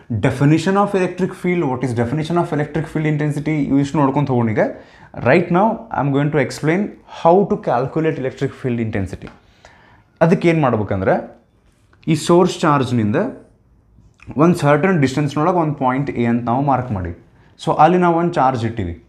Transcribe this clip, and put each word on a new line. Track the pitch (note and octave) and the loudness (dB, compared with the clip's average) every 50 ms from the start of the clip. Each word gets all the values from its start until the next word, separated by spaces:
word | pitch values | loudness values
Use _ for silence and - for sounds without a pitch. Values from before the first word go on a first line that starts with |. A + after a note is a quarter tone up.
| - - A#2+ G#2+ F#2+ C#3 | -10 -6 -4 -2 0 0
definition | B2+ - C#3+ C#3+ D3+ D#3+ D#3 G3 F#3+ | 0 2 2 4 4 2 2 2 2
of | G3+ G3+ G3+ G3+ | 2 2 2 0
electric | G3 F#3 F3 F3+ - F#3 F#3 | 0 -2 -2 -2 -4 -4 -4
field? | - - - F3+ F3+ F3+ E3+ C3+ | -4 -4 -2 -2 0 0 0 -2
What | B2+ B2+ C3 | -2 -4 -4
is | C3 A#2 A2+ | -4 -2 -2
definition | A#2+ A#2+ C#3 D#3 D3+ D3+ E3+ F3 | -2 -2 -2 -4 -4 -2 0 -2
of | E3 E3 D#3 | -2 0 -2
electric | C#3+ D3+ D3 - D#3+ D3 | -4 -4 -4 -4 -6 -6
field | - - D#3+ D#3 D#3 D3+ D3 | -4 -4 -2 0 0 0 0
intensity? | D3+ D3+ C#3+ D3 C#3 D#3 | -2 -2 -2 -4 -4 -2
ಇವು | D#3 D3+ C3+ - C3 C#3 | -2 -2 0 2 2 2
ಇಷ್ಟು | C#3+ C#3 - D#3+ | 2 2 0 2
ನೋಡ್ಕೊಂತ | C#3+ C3+ C3+ D3 C#3+ C3 | 2 2 2 0 0 0
ಹೋಗೋಣ | C3 A#2+ A#2 A2+ | 0 0 0 0
ಈಗ. | G#2+ B2+ F#3 C#4 - - - - - - - - - - | 0 0 0 -2 -2 -8 -16 -20 -20 -20 -20 -18 -10 -4
Right | - A2+ C3+ F3+ F3 - | 0 2 4 4 2 2
now, | F3 F3 G3+ A3+ | 2 2 2 2
I | A3 A#3 - - - - C3 C#3+ | 0 -4 -8 -8 -4 -4 -2 0
am | C3+ | 0
going | C#3 C#3+ D3+ | 0 0 0
to | D3+ D3+ B2+ | 0 0 -2
explain | A#2+ - - - D3 E3 F#3+ G#3 - - - _ - - - - | -2 -4 -4 -2 0 0 0 -2 -4 -8 -14 _ -20 -8 0 2
how | E3 E3+ F#3+ G#3 - | 4 4 4 4 2
to | G#3 F#3 | -2 -4
calculate | - - C#3 A#2+ C3 C3+ - D#3+ D#3+ D#3+ D3 C#3 | -2 -2 -2 0 -2 -2 -2 -2 -2 -2 -2 -2
electric | B2+ C3 C3 - C#3+ C3 - - - | -4 -6 -6 -4 -6 -6 -6 -4 -6
field | C3 A#2+ A#2 A#2 A2 | -4 -2 -2 -2 -2
intensity. | G2+ G#2+ F#2+ F2 - - - - - - _ _ _ _ - - - _ _ _ _ _ _ _ _ - | -2 -4 -4 -6 -8 -10 -14 -14 -18 -20 _ _ _ _ -20 -20 -20 _ _ _ _ _ _ _ _ 0
ಅದಕ್ಕೆ | D#3+ D#3+ F#3 - - E3+ | 2 4 4 4 4 2
ಏನು | E3 D#3+ | 2 2
ಮಾಡ್ಬೇಕಂದ್ರೆ, | D3+ B2+ A#2 A2 G#2+ G2 G#2 F#2+ F#2 A2+ D#3+ G#3 - - - - _ _ _ _ _ _ _ _ _ _ _ _ - - | 2 2 0 0 -2 -2 -4 -2 0 0 0 0 -2 -6 -16 -20 _ _ _ _ _ _ _ _ _ _ _ _ -4 -2
ಈ | D#3+ | -2
ಸೋರ್ಸ್ | D#3 - - F3 F3 F#3+ F3+ F#3 - | 0 2 4 4 4 4 4 0 -2
ಚಾರ್ಜ್‌ನಿಂದ | - E3 D3 C#3+ C3 A#2 B2 A#2+ G#2+ G#2 G#2+ D#3 G#3 C4+ - - - _ _ _ _ _ _ _ _ _ _ _ - _ _ _ _ - - - | 0 0 2 2 0 0 0 0 0 0 0 0 -2 -4 -6 -12 -18 _ _ _ _ _ _ _ _ _ _ _ -20 _ _ _ _ -8 -2 2
ಒಂದು | D3+ F3 F3 | 4 4 4
ಸರ್ಟನ್ | E3+ - C#3+ D3 D3+ D3 F#3+ F#3+ E3 | 2 2 2 2 2 2 2 2 2
ಡಿಸ್ಟೆನ್ಸ್‌ನೊಳಗೆ | C#3 C3 - D#3 D3+ C#3+ - D3+ D3+ F3 F#3+ F3 | 0 0 0 0 -2 -2 -2 -2 0 0 0 0
ಒಂದು | E3 D3+ D3 | 0 -2 -2
ಪಾಯಿಂಟ್ | - C#3 B2+ B2+ C3 C#3+ C#3 | -2 -2 -2 -2 -2 -2 -4
ಎ | - A#2+ A#2+ | -4 -2 0
ಅಂತ | A#2+ A#2 A#2+ A#2 | 0 0 -2 -2
ನಾವು | A#2+ A#2+ C3 C#3+ | -2 -2 -2 0
ಮಾರ್ಕ್ | C#3+ C3+ B2+ B2 B2 | 0 0 -2 -2 -4
ಮಾಡಿ. | G#2 F#2+ F2+ F2 E2+ - - _ _ _ _ _ _ - - | -6 -6 -6 -8 -10 -12 -18 _ _ _ _ _ _ -8 -4
So | - D3+ - | -2 2 4
ಅಲ್ಲಿ | D3 E3 F3+ F#3 | 4 4 4 4
ನಾವು | F3+ F3 E3+ E3 | 2 2 2 2
ಒಂದು | E3+ F3 E3+ | 0 0 0
ಚಾರ್ಜ್ | D#3+ C3 C3 C3 A#2 A2 | 2 2 2 2 0 -2
ಇಟ್ಟಿವಿ. | A2+ A2+ - G2 F2 E2 - - | -4 -4 -4 -6 -6 -8 -10 -14